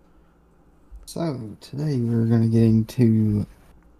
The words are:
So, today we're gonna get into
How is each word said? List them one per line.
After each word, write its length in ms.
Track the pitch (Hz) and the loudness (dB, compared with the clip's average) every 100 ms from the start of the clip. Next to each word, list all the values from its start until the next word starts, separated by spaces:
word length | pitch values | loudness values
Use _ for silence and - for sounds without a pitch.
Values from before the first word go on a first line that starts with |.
| _ _ _ _ _ _ _ _ _ - - | _ _ _ _ _ _ _ _ _ -20 -14
So, 500 | - 170 123 107 85 | -8 -6 -8 -12 -16
today 360 | - 135 151 131 | -14 -8 -4 -2
we're 300 | 117 117 113 | -2 0 0
gonna 200 | 117 113 | 2 2
get 160 | 113 | 2
into 840 | 113 110 110 - 117 110 107 104 - - _ - _ | 4 2 0 2 2 4 2 -2 -4 -12 _ -20 _